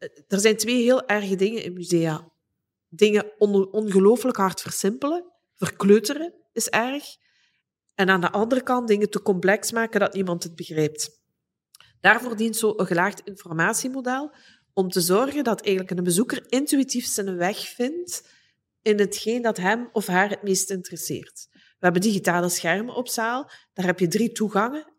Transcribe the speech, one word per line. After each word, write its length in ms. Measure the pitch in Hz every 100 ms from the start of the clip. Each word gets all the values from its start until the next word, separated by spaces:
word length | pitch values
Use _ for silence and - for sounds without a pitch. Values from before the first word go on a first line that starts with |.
| 170 - _
er 120 | 196
zijn 180 | 220 214
twee 260 | 220 247
heel 220 | 233 254 254
erge 280 | 208 202 190
dingen 280 | 196 226
in 100 | 170
musea. 580 | 180 175 170 165 151 - _ _ _ _ _ _
Dingen 420 | 165 214 208 208 -
on-, 340 | 208 196 190
ongelooflijk 680 | 214 214 190 196 247 254 233
hard 240 | 190 -
versimpelen, 600 | - - 196 247 285 349 349 _ _ _
verkleuteren 760 | 175 - 196 214 285 285 339 - _
is 140 | - -
erg. 340 | - 247 285 - - _ _ _ _ _ _ _ -
En 140 | 190
aan 120 | 190
de 100 | 175
andere 300 | 208 226 254
kant 240 | 254 247 240
dingen 220 | 208 208
te 120 | 196
complex 500 | - 185 185 208 -
maken 280 | 226 226 220
dat 140 | 196
niemand 300 | 190 185 175
het 120 | 170 170
begrijpt. 680 | 175 156 151 151 - - _ _ _ _ _ _ _ _
Daarvoor 340 | 185 226 240 214
dient 200 | 226 220
zo 180 | 214 -
een 80 | 185
gelaagd 360 | 170 190 196
informatiemodel 1080 | - 190 175 160 175 220 262 269 247 262 302 - _ _ _
om 160 | - 185
te 120 | 185
zorgen 420 | 170 190 269 285
dat 180 | 240 202
eigenlijk 360 | - 190 185 180
een 60 |
bezoeker 400 | 180 170 247 247 -
intuïtief 540 | 254 294 285 262 240 -
zijn 320 | - 196 180
weg 300 | 175 214 -
vindt 640 | - 247 339 349 - - _ _ _ _ _
in 180 | 220 208
hetgeen 420 | 202 - 214 247
dat 160 | 233 214
hem 320 | 185 226 240
of 160 | 220 190
haar 220 | 180 208
het 140 | 196
meest 260 | 202 190 -
interesseert. 800 | 190 - 170 - 120 - - -
We 80 | _ _ _ 180
hebben 160 | 175
digitale 480 | 214 196 180 175 175
schermen 460 | 175 170 185 240 226
op 120 | 247
zaal. 420 | - 226 254 285 - _
Daar 120 | - 180
heb 140 | 175
je 80 | 175
drie 240 | 214 233
toegangen. 600 | - 214 196 226 302 302